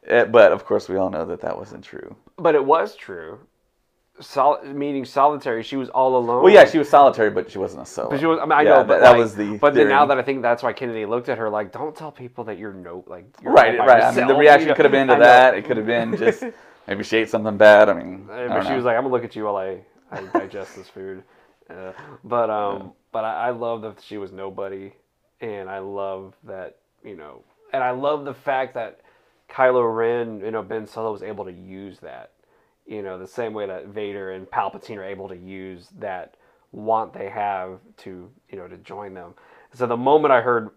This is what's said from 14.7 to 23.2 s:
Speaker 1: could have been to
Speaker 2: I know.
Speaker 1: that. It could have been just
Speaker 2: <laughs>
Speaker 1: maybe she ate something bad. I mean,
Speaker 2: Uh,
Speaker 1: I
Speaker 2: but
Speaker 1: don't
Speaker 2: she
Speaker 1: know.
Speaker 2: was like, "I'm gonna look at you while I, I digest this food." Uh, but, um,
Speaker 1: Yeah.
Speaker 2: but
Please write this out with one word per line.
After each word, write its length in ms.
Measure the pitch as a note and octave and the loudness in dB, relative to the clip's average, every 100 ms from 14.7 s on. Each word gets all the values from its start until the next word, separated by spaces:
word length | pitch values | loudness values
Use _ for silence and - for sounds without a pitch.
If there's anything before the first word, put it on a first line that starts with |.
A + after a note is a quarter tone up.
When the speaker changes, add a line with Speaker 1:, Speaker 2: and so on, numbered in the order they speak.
Speaker 1:
could 100 | C#3+ | 4
have 80 | C#3+ | 4
been 140 | C#3 C3+ | 4 4
to 60 | |
Speaker 2:
I 20 | B2 | 6
know. 60 | |
Speaker 1:
that. 300 | A#2+ B2 C3 | 8 10 8
It 100 | G2+ | 2
could 140 | D3+ A2+ | -4 -4
have 80 | G#2+ | -2
been 300 | A#2+ A2+ F#3 | -2 -2 -2
just 280 | A#3 - B3 - - | -2 -2 -12 -14 -20
Speaker 2:
<laughs> 200 | _ - | _ -10
Speaker 1:
maybe 160 | G2 | -10
she 120 | G#2 A2+ | -2 -2
ate 140 | G#2+ | 0
something 260 | A2+ G#2+ G2+ | -4 -4 6
bad. 320 | G#2+ G#2 G#2 | 8 8 6
I 60 | |
mean, 340 | F2 F2+ F#2+ - | 2 -8 -16 -18
Speaker 2:
Uh, 40 | |
Speaker 1:
I 140 | - B2 | -12 -6
Speaker 2:
but 60 | |
Speaker 1:
don't 80 | F#2+ | -4
Speaker 2:
she 40 | F#2+ | -2
Speaker 1:
know. 60 | C3 | -2
Speaker 2:
was 80 | |
like, 120 | B2 A#2 | -2 -2
"I'm 60 | |
gonna 100 | C3+ | -2
look 100 | B2+ | -4
at 100 | A2+ | -6
you 100 | A2 | -8
while 120 | G#2+ G2+ | -6 -6
I, 240 | F#2+ F#2 _ _ _ | -8 -12 _ _ _
I 80 | G2 F#2+ | -16 -8
digest 420 | - G2 G#2 F#2+ - | -8 -6 -14 -16 -20
this 120 | F#2 | -20
food." 340 | G2+ F#2+ F#2 _ _ _ _ _ | -18 -16 -18 _ _ _ _ _
Uh, 220 | F2 F#2 - D3+ C#3 | -18 -18 -18 -20 -20
but, 280 | A2 A#2+ A2+ | -6 -4 -2
um, 280 | G#2+ G#2 G2 | -4 -6 -8
Speaker 1:
Yeah. 60 | F#2 _ _ | -14 _ _
Speaker 2:
but 120 | A2+ | -8